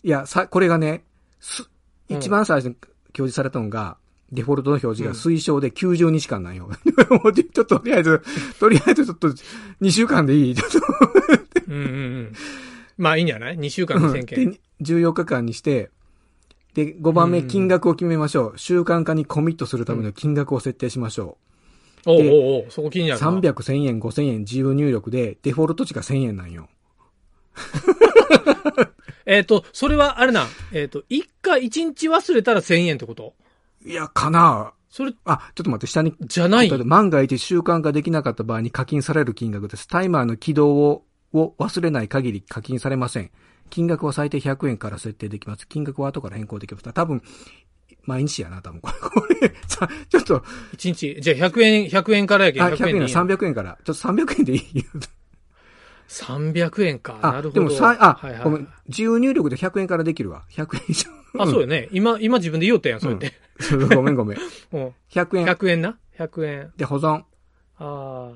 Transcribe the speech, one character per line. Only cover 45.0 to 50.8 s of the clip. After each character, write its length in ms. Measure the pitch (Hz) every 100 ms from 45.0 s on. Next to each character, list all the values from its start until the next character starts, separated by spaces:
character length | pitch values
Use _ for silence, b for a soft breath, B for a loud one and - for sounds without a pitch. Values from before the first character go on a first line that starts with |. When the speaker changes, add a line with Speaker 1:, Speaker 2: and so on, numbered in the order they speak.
| 113
Speaker 1:
定 140 | 104 107
で 120 | 104
き 80 | -
ま 100 | 107
す。 100 | -
金 160 | 151
額 180 | 147 135
は 80 | 139
後 120 | 139
か 80 | 107
ら 80 | 98
変 80 | 107
更 140 | 104
で 80 | 95
き 60 |
ま 60 | 101
す。 140 | -
多 120 | 127 170
分、 160 | 135 B B B B _ _ _ _
毎 200 | - 127
日 200 | 143 -
や 60 | 87
な、 120 | 92
多 100 | 90
分。 80 | 82
<laughs> 20 |
こ 60 | -
れ、 60 |
こ 340 | - - - - 359
れ、 120 | 269 - -
さ、 220 | - 175 311 -
ち 100 | 349
ょ 20 |
っ 40 |
と。 200 | - 139 B B B
Speaker 2:
一 200 | -